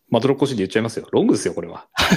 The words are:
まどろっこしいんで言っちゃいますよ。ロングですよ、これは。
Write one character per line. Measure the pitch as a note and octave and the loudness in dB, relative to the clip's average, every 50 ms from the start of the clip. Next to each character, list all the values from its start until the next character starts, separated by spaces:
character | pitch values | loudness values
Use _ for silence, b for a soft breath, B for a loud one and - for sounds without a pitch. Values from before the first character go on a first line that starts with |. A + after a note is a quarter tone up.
| _ - | _ -2
ま | - A#2 | 0 2
ど | A2 C3+ | 2 2
ろ | C3+ | 2
っ | - | 2
こ | D3 | 0
し | C3+ | 0
い | C3 | 0
ん | G2+ | -2
で | |
言 | F#2+ F#2 | -4 0
っ | |
ち | - | 0
ゃ | A2+ | -2
い | |
ま | A2+ A2+ | -2 -2
す | - - | -4 -8
よ。 | - - | -8 0
ロ | - B2 | 0 2
ン | G3 | 4
グ | B3 - | 4 2
で | - | 0
す | - F#2 | 0 -4
よ、 | - | -4
こ | - | -6
れ | E2 E2 | -10 -10
は。 | - - - _ - - - - F#3 | -14 -16 -18 _ -4 -2 2 2 2